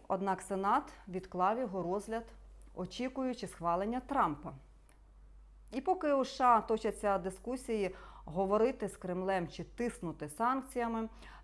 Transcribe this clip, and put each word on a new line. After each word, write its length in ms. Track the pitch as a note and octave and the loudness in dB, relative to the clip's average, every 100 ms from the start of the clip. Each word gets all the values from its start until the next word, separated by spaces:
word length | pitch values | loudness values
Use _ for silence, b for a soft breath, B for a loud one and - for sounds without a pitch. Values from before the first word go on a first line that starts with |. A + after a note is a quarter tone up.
| - | -2
однак 340 | F#3+ G3 F#3 | 0 2 0
Сенат 500 | - G3 G3 B3 C#4+ - - | -2 0 4 2 2 -8 -8
відклав 500 | F3+ F3+ F3+ F#3 A3+ | -8 -6 2 2 4
його 240 | B3+ F#3 | 0 -2
розгляд, 420 | E3+ F#3+ G#3 A3 A3+ - - - - | 0 -2 -2 -4 -6 -14 -20 -20 -14
очікуючи 720 | - F3+ - B3+ C4 B3+ B3 F3+ | -8 -8 -4 -4 -2 -2 -2 -6
схвалення 540 | - E3+ F3 G#3 B3 | -4 0 2 0 -2
Трампа. 520 | - C#4 F#3 D3 C3+ C3 - - - - - - - - - - - | -2 2 2 0 -6 -12 -16 -20 -20 -20 -20 -20 -20 -20 -20 -20 -8
І 80 | A#3 | -4
поки 320 | C#4 F#4 D4+ | 0 2 4
у 120 | C#4 | 2
С 60 | C4 | 2
Ш 220 | - B3 A#3 | 4 8 8
А 40 | |
точаться 580 | B3 A3 A3 G#3 G#3 G3 | 6 2 0 0 2 2
дискусії, 760 | F3+ F#3 - B3+ - A3 F#3+ B B B | 0 -6 -6 -6 -2 -2 -2 B B B
говорити 640 | - D#3 G3 G#3 A3+ C4 G#3 | -8 -2 2 4 4 2 -4
з 80 | - | -6
Кремлем 520 | F3+ F3+ F#3 F#3+ E3+ | -4 -2 2 0 0
чи 160 | - | -6
тиснути 640 | C#3 - D#3+ - E3+ D3+ D3 | -10 -4 -4 -2 -6 -6 -8
санкціями, 800 | D3 A#3 C4 C4 B3 A#3 A3+ A3 B B B | 0 0 0 -2 -2 -2 -2 -4 B B B